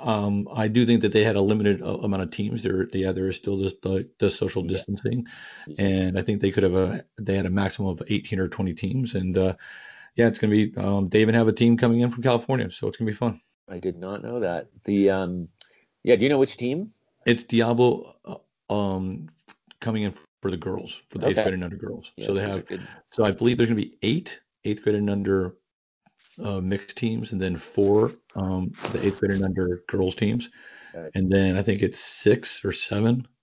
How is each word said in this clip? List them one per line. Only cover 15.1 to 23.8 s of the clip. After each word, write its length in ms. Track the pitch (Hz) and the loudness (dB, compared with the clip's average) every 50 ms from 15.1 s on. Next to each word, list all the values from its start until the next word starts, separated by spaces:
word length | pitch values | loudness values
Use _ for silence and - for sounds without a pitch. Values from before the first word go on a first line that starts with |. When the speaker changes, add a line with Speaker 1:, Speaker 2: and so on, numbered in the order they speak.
Speaker 2:
um, 360 | 95 95 95 90 90 90 85 85 _ - - _ _ _ _ _ _ _ - | 4 2 0 -4 -4 -6 -8 -10 _ -20 -20 _ _ _ _ _ _ _ 2
yeah, 120 | - 123 | 4 4
do 80 | 95 113 | 6 6
you 60 | 139 | 4
know 100 | 147 135 | 4 4
which 180 | 131 127 - - | 2 2 0 -4
team? 320 | 120 123 139 170 208 220 - _ _ _ _ _ - 120 | -6 -4 -4 -4 -6 -10 -14 _ _ _ _ _ 0 2
Speaker 1:
It's 160 | 120 117 - | 2 2 0
Diablo, 720 | - 117 117 113 117 120 120 123 123 - - - - - _ _ | 0 2 2 2 4 4 4 4 4 4 0 -4 -12 -20 _ _
uh, 480 | - - - _ _ _ _ _ - 101 | -16 -16 -16 _ _ _ _ _ -4 -2
um, 560 | 104 101 98 95 95 95 92 92 - 156 160 - _ _ - - _ _ _ _ - | -2 -2 -2 -2 -4 -4 -6 -8 -8 -12 -16 -20 _ _ -20 -20 _ _ _ _ -10
coming 240 | - 117 110 110 104 | -6 -4 -2 -2 -2
in 100 | 101 - - - _ _ _ | -4 -6 -8 -14 _ _ _
for 100 | - 98 | -6 -6
the 60 | 90 82 | -4 -4
girls, 420 | - 92 92 - - - - - _ _ | -6 -6 -6 -6 -8 -12 -16 -20 _ _
for 100 | - 92 | -8 -4
the 80 | - 123 | -2 0
eighth 100 | 95 113 | 0 0
Speaker 2:
Okay. 60 | 107 | 0
Speaker 1:
grade 100 | 95 95 | 0 0
and 100 | 92 90 | -2 -4
under 140 | 87 - - | -6 -8 -8
girls. 340 | 101 - 98 - - - - - | -10 -10 -10 -12 -14 -18 -16 -8
Speaker 2:
Yeah, 80 | - | -4
Speaker 1:
So 80 | - 98 | -2 -2
they 80 | 95 | -2
Speaker 2:
those 80 | 101 101 | -2 -2
are 40 | 98 90 | -4 -6
Speaker 1:
have, 80 | - - | -8 -8
Speaker 2:
good. 200 | 98 92 95 - - - - _ | -10 -10 -10 -14 -20 -20 -20 _
Speaker 1:
so 120 | - - 110 | -2 0 0
I 80 | 104 | 0
believe 240 | 95 - 120 123 123 117 | 2 2 2 2 4 4
there's 120 | 120 117 | 2 2
gonna 100 | 117 104 | 2 0